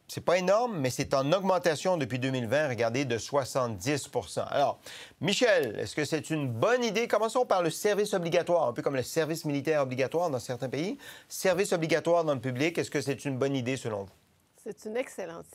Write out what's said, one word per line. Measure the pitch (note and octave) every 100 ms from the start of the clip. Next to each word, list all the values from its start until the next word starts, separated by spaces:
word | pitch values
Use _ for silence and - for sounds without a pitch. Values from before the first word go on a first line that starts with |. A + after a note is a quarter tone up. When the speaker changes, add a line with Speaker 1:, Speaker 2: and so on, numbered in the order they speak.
| -
Speaker 1:
c'est | -
pas | - F#3
énorme, | F3+ G#3 A#3+ F3+
mais | C3
c'est | C3+ C3 C#3
en | C#3
augmentation | F#3+ F#3+ F3+ F3+ C#3+ F#3 F3
depuis | A#2 B2
deux | C3+
mille | C3 A2+
vingt, | C#3+ D3+
regardez, | A#2 A#2 B2+ C#3
de | A2+
soixante-dix | - C#3 B2 C#3 A#2+ G2 A2+ C#3+ -
pour | B2 -
cent. | B2 -
Alors, | C3+ C3 - - - - -
Michel, | D#3+ G3 A#3+ F3+ B2 G2+
est-ce | A2 -
que | C#3+
c'est | D#3 -
une | D#3 C3+
bonne | A2+ F#3+ B3
idée ? | A#3 G3 A#3
Commençons | G#3 A3 B3+
par | B3 F#3+
le | E3
service | - G#3 G3+ G#3
obligatoire, | G3 E3 E3+ E3 E3+ B2
un |
peu | A#2
comme | D#3 C3+
le |
service | A#2 D#3+ D3+ D#3+ D3+
militaire | C#3+ D3+ D3+
obligatoire | C3 B2+ B2+ D#3+ F3
dans | B2+
certains | - A#2+ C3
pays. | C3 F#3 C#4+ - - -
Service | - F#3+ F3 G3+
obligatoire | F3+ D#3+ D#3 E3 E3+
dans | D#3+ C3+
le |
public, | B2+ B2 E3 E3
est-ce | C3+
que | D3
c'est | B2+ A#2+ C#3+
une | B2+
bonne | C#3 C#3
idée | A#2+ C3+
selon | A#2+ G#2
vous ? | F#2+ _ _ _ _ _
Speaker 2:
C'est | A3 G3 G#3+
une | A#3
excellente | C4+ - E3+ E3+ D#3+